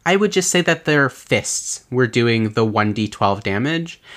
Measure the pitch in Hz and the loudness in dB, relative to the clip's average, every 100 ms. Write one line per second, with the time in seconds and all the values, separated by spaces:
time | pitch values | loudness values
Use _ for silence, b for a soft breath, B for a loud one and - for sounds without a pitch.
0 | - 190 208 190 175 - 175 160 - 151 | 0 2 2 0 0 0 0 -2 0 2
1 | 135 - - 113 - - - - _ 123 | 2 -2 -2 -2 -2 -6 -8 -12 _ 0
2 | 123 123 120 113 110 110 113 107 104 104 | 2 2 2 2 0 0 0 2 0 0
3 | 107 - 104 98 107 98 135 165 165 - | -4 0 0 0 -2 -2 -2 -2 -6 -12
4 | B | B